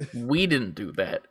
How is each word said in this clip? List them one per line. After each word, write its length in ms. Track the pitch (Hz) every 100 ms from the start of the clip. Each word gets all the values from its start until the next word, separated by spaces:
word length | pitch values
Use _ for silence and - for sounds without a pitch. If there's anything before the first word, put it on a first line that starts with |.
| 143
We 320 | 123 120 156 185
didn't 260 | 143 104
do 160 | 80 95
that. 300 | 85 90 - -